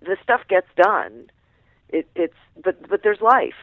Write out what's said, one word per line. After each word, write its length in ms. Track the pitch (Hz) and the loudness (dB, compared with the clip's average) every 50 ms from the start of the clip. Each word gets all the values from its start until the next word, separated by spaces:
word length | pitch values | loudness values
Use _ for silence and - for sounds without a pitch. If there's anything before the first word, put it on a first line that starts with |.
the 160 | - 175 190 - - | -10 -8 -8 -6 -4
stuff 180 | - 240 247 - - | -2 -4 -4 -2 -2
gets 180 | 196 185 185 _ _ | -2 -2 -2 _ _
done. 540 | - 175 202 208 151 107 - 107 117 - - _ _ _ _ _ _ _ _ _ _ _ _ | 2 2 2 2 0 -4 -8 -12 -20 -20 -20 _ _ _ _ _ _ _ _ _ _ _ _
It, 180 | - 160 - - _ | -8 -8 -8 -6 _
it's, 200 | 180 170 160 - _ _ _ _ - - | -6 -6 -6 -8 _ _ _ _ -8 -6
but, 240 | 185 180 - - - | -6 -6 -6 -8 -8
but 140 | 196 196 - | -8 -4 -2
there's 180 | 214 208 202 | -4 -4 0
life, 340 | 214 226 262 240 156 - - - | 2 2 2 2 0 -4 -8 -14